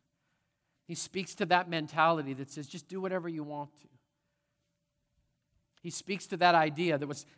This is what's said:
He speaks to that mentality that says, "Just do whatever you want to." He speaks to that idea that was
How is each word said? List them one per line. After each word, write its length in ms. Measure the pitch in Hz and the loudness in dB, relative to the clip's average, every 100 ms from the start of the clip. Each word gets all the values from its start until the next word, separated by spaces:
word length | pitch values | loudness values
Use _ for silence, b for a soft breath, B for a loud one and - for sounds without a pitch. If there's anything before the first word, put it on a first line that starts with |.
| _ _ _ _ _ _ _ _ - | _ _ _ _ _ _ _ _ -12
He 60 | |
speaks 400 | 165 - 190 185 - | -10 -6 -6 -6 -6
to 100 | 185 | 2
that 220 | 180 175 | 2 2
mentality 640 | 165 151 156 160 165 139 | -6 -4 2 2 2 -4
that 160 | 131 135 | -8 -10
says, 160 | 156 143 | -12 -14
"Just 220 | 175 - | -16 -12
do 100 | 190 | -10
whatever 300 | 185 185 170 | -6 -6 -6
you 160 | 160 | -8
want 300 | 147 147 143 _ | -10 -10 -12 _
to." 120 | _ _ _ _ _ _ _ _ _ _ _ _ _ _ _ _ _ _ _ _ | _ _ _ _ _ _ _ _ _ _ _ _ _ _ _ _ _ _ _ _
He 80 | 170 | -12
speaks 360 | - - 196 - | -12 -6 -8 -6
to 100 | 175 | 4
that 160 | 175 | 8
idea 420 | 170 156 147 175 147 | 8 6 2 0 0
that 100 | 143 | -2
was 200 | 143 - | -8 -14